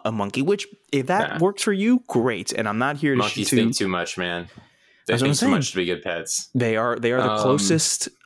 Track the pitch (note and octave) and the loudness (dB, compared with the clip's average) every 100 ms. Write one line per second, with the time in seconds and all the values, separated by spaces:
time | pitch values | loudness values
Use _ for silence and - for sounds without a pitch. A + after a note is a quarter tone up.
0 | A2 A2+ G2+ B2 C#3+ G3+ - - - C#3 | -4 -2 -4 -2 0 -2 -4 -16 -4 -2
1 | C3 F#3+ A3+ - F#3 G3+ - G3 G#3+ B3 | 0 0 0 0 0 0 -2 0 2 2
2 | - B2 B2 G#2 G2+ - A2 G#2+ C3 D3 | 2 0 2 0 -4 -4 -2 0 -2 0
3 | D3 C3 G#2 G#2+ G2+ A#2+ A2+ - G2 F2+ | 0 2 0 -2 2 4 4 2 -2 -2
4 | E2+ - F2 F2 F2 - - _ _ _ | -4 -4 -4 -4 -8 -16 -20 _ _ _
5 | - A#2+ C3+ C#3+ B3+ F#3 C3 F#2 F2 F2+ | -2 0 2 2 2 2 0 -2 -2 -2
6 | F#2 E2+ E2 - - B2+ A#2 A2 A#2+ A#2 | -4 -6 -4 -6 -4 -2 0 0 0 0
7 | A#2 B2+ G#2+ G#2+ B2+ C#3+ G2 D#3+ - - | 0 2 2 2 2 2 4 2 2 -2
8 | - - | -6 -6